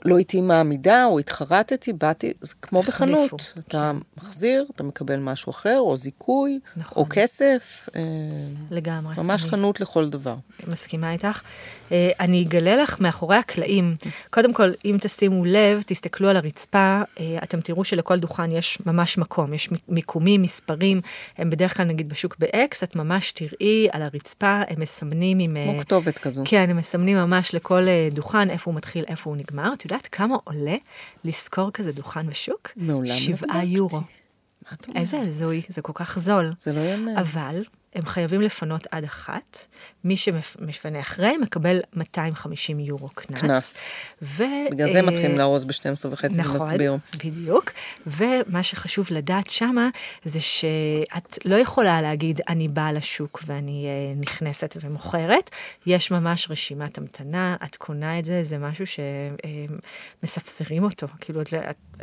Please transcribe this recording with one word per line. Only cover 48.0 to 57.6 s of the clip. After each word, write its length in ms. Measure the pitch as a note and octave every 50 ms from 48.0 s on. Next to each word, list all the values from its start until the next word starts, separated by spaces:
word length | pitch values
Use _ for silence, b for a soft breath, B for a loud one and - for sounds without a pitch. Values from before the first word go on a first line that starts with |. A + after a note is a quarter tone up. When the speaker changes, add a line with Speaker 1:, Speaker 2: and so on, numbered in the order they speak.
| -
Speaker 2:
ומה 560 | D#3+ C#3+ D#3 G#3+ B3 B3+ B3+ A#3+ - F3 F3 F#3
שחשוב 440 | - - - - E3+ - G3+ F#3+ -
לדעת 380 | E3+ D#3 C#3+ D#3+ F#3 G3 G3 -
שמה, 400 | - - A#3 A#3+ B3+ A#3+ A#3 B3+ B B B B B B B
זה 160 | D#3+ D3 D#3+
שאת 960 | D3+ - - - E3 D#3+ D#3 D#3 D#3 D3+ D3+ D3+ D#3 - - F3 - - - - -
לא 100 | F3 G3
יכולה 460 | G#3+ B3+ B3+ - C4+ A3+ F#3+ E3+ E3
להגיד, 400 | D#3 D3+ D#3 D3 E3 E3 D#3 D3 - -
"אני 180 | E3+ E3 D#3+
באה 240 | D3+ C#3+ D#3 D3+ D#3
לשוק 520 | D3+ D3+ D3 - - - D3+ C#3+ - - D#3+
ואני, 400 | D3+ C#3+ C#3+ C#3+ C#3+ C#3+ C#3+ C#3+
אה, 340 | C#3+ C#3 C#3 C#3 C#3 C#3 C#3+
נכנסת 560 | C#3+ - - - D#3+ D3+ C#3+ - D#3+ D3+ - E3
ומוכרת." 680 | D#3 C#3+ D3+ D3 - F3 - E3+ D#3+ E3+ A3+ F4+ F#4+ - B B B B B B _
יש 260 | F3+ F3+ F3+ - -
ממש 360 | F3+ F3 E3 E3+ E3+ E3+ - E3
רשימת 460 | D#3 - - - C#3+ C#3+ D3 D3 -
המתנה, 580 | D3+ D3 C3+ - - C#3 C#3+ D#3+ F3+ F#3 F3+ F3+ -